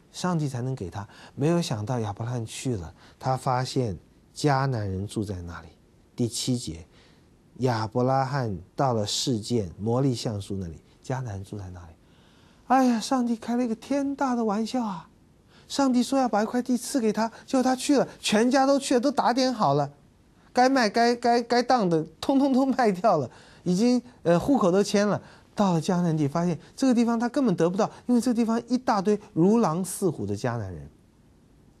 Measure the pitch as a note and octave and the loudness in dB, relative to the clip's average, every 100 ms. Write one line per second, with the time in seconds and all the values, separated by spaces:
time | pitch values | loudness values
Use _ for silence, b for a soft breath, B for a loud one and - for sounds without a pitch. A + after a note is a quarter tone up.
0 | _ - F3+ E3+ D3 B2 B2+ C3 F2+ G2+ | _ -6 -4 -2 -2 -4 -6 -6 -8 -10
1 | G2+ B B - D3 E3+ E3+ A2 G#2 B2 | -12 B B -4 0 0 0 -4 -4 -4
2 | G#2+ G2+ A2+ B2 A2+ - C3+ A2 E2 - | -4 -6 -8 -6 -8 -8 -4 -4 -6 -16
3 | B B C3+ B2+ C#3 B2+ B2+ C#3 A#2+ E2 | B B -4 -2 0 -2 -2 -2 -4 -6
4 | - _ _ - D3 C3+ C#3 A#2+ G2+ F#2 | -12 _ _ -4 0 2 0 -2 -4 -4
5 | G2+ A#2 G2+ F2+ E2+ E2+ E2 - _ _ | -6 -6 -6 -6 -10 -14 -16 -20 _ _
6 | _ - A#2 - - B2 - D#2+ E2 b | _ -4 -4 -2 -4 -4 -4 -12 -16 b
7 | b b b b _ - B2+ A2+ G#2+ B2+ | b b b b _ -6 -4 -2 -2 0
8 | B2+ C3 B2+ C#3 A#2 F2 - - C#3 A2+ | 0 0 0 -4 -4 -6 -10 -2 0 0
9 | G#2 - D3 A2+ - A#2+ F2+ E2+ G#2+ A#2+ | -2 -4 -2 -2 -2 -2 -2 -6 -2 0
10 | C#3 A#2 C3 G#2 G2 G2 F2 D2+ b b | 0 -2 -4 -8 -8 -8 -8 -12 b b
11 | - C3 B2+ G2 G2 G#2 F#2 F2+ E2+ - | -10 -8 -8 -10 -12 -12 -14 -16 -20 -20
12 | b b b b b b b C4 B3+ A3+ | b b b b b b b 4 4 2
13 | - C4 A#3+ A3+ - A#3+ B3 A3 - C#4 | 0 -2 0 -2 -2 -2 -2 -4 -4 -2
14 | C#4 C#4 C#4 A#3+ A3 G3+ A3 B3+ A3 F3 | -2 -2 -2 0 0 0 -2 -2 -4 -8
15 | - _ _ _ _ B B - C4+ B3 | -12 _ _ _ _ B B 0 2 2
16 | A#3 C4+ B3+ G#3 A3 B3 A#3+ A#3+ - C#4 | 2 0 2 0 0 -2 -2 -2 -2 -2
17 | A3 G#3 A3 B B C4+ B3+ B3+ - C#4 | 0 0 -4 B B 0 2 0 2 2
18 | F3 B - - B3 C#4 C4+ C#4 C4+ B3+ | 2 B 0 2 4 4 4 2 2 2
19 | C#4 - G#3 B3 B3+ A3 D#3 C#3+ C#3+ - | 2 0 0 2 0 2 2 2 0 -8
20 | _ _ _ b b - B3+ C4+ G#3+ A#3 | _ _ _ b b 2 4 4 2 4
21 | A#3 A#3+ A#3+ A#3+ A#3 A#3+ A#3+ B3+ F#3 D#3+ | 2 2 2 2 2 0 4 2 4 2
22 | E3 - - C#4 C#4 B3+ C4+ A#3 A#3 F#3 | -2 -8 0 2 4 2 2 2 2 2
23 | A3+ E3 A#2+ B B B E3+ F3+ A#3+ B3 | 2 2 0 B B B -2 2 4 2
24 | B B - E3+ A3 C4+ F3+ F#3 G3 G#3 | B B 2 2 4 2 4 2 2 2
25 | G#3 - B B B - G3 E3+ D3+ F3 | 2 -2 B B B -2 0 2 0 0
26 | F3 D#3 C#3+ E3+ F3 D3 B - C4+ A#3+ | 0 0 0 0 -2 -4 B -2 2 2
27 | A#3 A#3 A#3+ D4 B3+ E3+ E3+ G3 F#3 B | 2 0 -2 0 0 2 2 2 -2 B
28 | - A#3+ A#3+ A#3 A3+ A3+ A#3+ B3+ C4 G#3+ | 0 0 2 0 0 0 -2 -2 0 0
29 | F#3+ G#3 B D#3+ F#3 A#3 G3 E3 F3+ - | 2 -2 B 2 4 4 2 0 -4 -2
30 | F#3+ - G2+ G2+ B2 A#2 G2 E2 C#2+ _ | -4 -2 -6 -4 -4 -4 -8 -10 -14 _
31 | _ _ _ _ _ _ _ _ | _ _ _ _ _ _ _ _